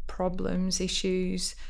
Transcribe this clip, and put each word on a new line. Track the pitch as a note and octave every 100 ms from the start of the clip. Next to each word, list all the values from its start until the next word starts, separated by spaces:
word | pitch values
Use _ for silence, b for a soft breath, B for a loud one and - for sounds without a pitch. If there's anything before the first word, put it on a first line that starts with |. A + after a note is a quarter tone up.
| -
problems, | - F#3 F#3 F#3 F3+ F#3 F3+
issues, | F#3 - F#3+ F#3 F3+ F#3 - b